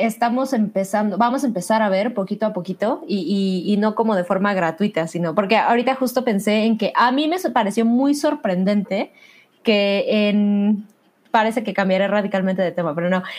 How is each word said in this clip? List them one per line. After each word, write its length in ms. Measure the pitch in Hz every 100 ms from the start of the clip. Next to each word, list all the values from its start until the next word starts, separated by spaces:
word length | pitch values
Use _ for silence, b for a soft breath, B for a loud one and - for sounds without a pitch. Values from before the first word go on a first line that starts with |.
| 226
estamos 480 | 220 240 240 269
empezando, 640 | 247 208 196 190 208 208 185
vamos 260 | 240 262
a 40 | 262
empezar 340 | 190 - 220
a 80 | 214
ver 240 | 190 226
poquito 320 | 233 190 208 214
a 80 |
poquito 500 | 190 170 175 208 330 -
y, 580 | 202 165 196 196 185 175
y, 60 |
y 20 | 208
no 200 | 214 214
como 200 | 226 196
de 80 |
forma 300 | 175 190 202
gratuita, 540 | 190 165 165 208 160 170
sino 280 | 175 170 151
porque 220 | 196 214
ahorita 360 | 139 233 240 262
justo 280 | 254 254
pensé 400 | 247 202 208 214
en 140 | 214 220
que 160 | 208 -
a 160 | 240
mí 160 | 262 311
me 100 | 359
so-, 140 | 349
pareció 320 | 247 202 202
muy 320 | 226 240 277 285
sorprendente 960 | 302 294 214 180 190 208 190 190 - b b b b _
que 680 | - 208 202 196 - 214 208
en, 580 | 208 202 202 202 208 - _ _ _ _
parece 340 | 226 220 226 214
que 80 |
cambiaré 340 | 190 190 190 196
radicalmente 540 | 208 202 196 190 190
de 100 | 180
tema, 240 | 170 170 156
pero 140 | 175
no, 140 | 185 185